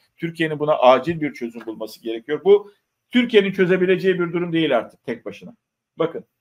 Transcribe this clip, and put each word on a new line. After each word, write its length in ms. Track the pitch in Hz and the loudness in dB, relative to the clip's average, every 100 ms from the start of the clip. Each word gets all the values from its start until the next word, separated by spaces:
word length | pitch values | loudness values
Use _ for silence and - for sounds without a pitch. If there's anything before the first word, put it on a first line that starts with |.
| _ - | _ -12
Türkiye'nin 420 | 170 165 160 147 | -10 -4 -4 -2
buna 200 | 147 151 | -2 4
acil 420 | 127 131 165 165 | 6 4 2 -4
bir 120 | 147 | -6
çözüm 340 | - 120 117 113 | -6 -12 -10 -12
bulması 360 | 110 107 - | -12 -12 -12
gerekiyor. 380 | 117 113 131 147 | -10 -10 -8 -2
Bu 280 | 180 202 202 _ _ _ _ | 4 4 2 _ _ _ _
Türkiye'nin 420 | 247 240 214 196 | -2 4 4 2
çözebileceği 640 | 190 180 185 180 180 190 | 0 2 2 2 0 0
bir 180 | 175 170 | -2 -2
durum 200 | 170 175 | -4 -4
değil 240 | 165 151 120 | -2 0 0
artık 280 | - _ | -2 _
tek 200 | - 117 | -12 -10
başına. 320 | 104 - - - _ _ _ - | -12 -16 -20 -20 _ _ _ -6
Bakın 260 | 165 120 - _ | -6 -6 -16 _